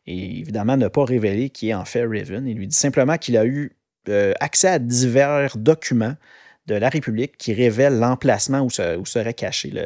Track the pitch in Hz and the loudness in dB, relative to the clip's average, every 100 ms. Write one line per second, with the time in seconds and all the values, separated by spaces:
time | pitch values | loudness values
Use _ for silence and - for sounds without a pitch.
0 | - 90 92 90 85 107 107 135 120 147 | -12 -8 -8 -8 -8 -4 0 2 2 2
1 | 127 123 107 101 135 - 110 101 - 120 | 2 2 0 0 -4 -4 -4 -4 -4 -4
2 | 117 107 101 101 135 110 95 - 143 139 | -2 -4 -6 -6 -6 -6 -2 0 2 2
3 | 127 - - 117 113 143 147 - _ _ | 2 0 0 2 2 0 -6 -12 _ _
4 | - 101 101 - - - 185 170 120 123 | -2 2 2 0 0 2 2 2 0 0
5 | 127 127 139 147 139 110 117 156 - 120 | 2 4 4 2 0 0 2 2 2 0
6 | 110 151 _ - - _ - 104 120 160 | 0 -4 _ -20 -20 _ -4 0 0 0
7 | 120 110 139 - - 107 123 107 139 120 | -2 -4 -4 -6 -4 2 2 4 4 4
8 | 117 127 139 101 - 135 127 - 85 85 | 2 2 2 2 0 0 -2 -2 -2 -4
9 | - 120 110 117 - - - - | -4 -4 -4 -4 -6 -6 -6 -8